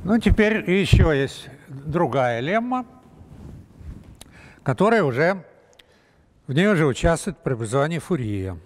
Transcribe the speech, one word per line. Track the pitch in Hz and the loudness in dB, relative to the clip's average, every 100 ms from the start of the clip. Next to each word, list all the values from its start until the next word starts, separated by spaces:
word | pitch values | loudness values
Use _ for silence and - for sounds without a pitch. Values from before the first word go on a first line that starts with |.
Ну, | 175 226 | 0 0
теперь | 214 - 214 214 - | 4 4 4 0 0
еще | 190 170 - 165 | 0 4 6 6
есть | 143 135 - - - - | 2 -2 -6 -20 -20 -20
другая | 135 147 160 160 139 123 117 | -14 -6 -2 0 0 0 -2
лемма, | 135 214 240 254 247 - - - - - - - - - - - - - - - - - | -2 -4 -2 -6 -8 -18 -20 -20 -20 -20 -18 -20 -20 -20 -18 -18 -20 -20 -20 -20 -20 -8
которая | - 123 202 226 | -4 0 2 4
уже, | 151 120 165 196 - _ _ _ _ _ _ _ _ _ - | 2 2 0 0 -10 _ _ _ _ _ _ _ _ _ -4
в | |
ней | 139 202 | 0 2
уже | 185 151 | 4 2
участвует | 113 165 165 - - | 2 0 0 -4 -8
преобразование | - 120 113 123 151 165 | -6 -6 -2 -2 0 -4
Фурье. | - 170 113 101 95 85 | -4 -4 -2 -4 -6 -10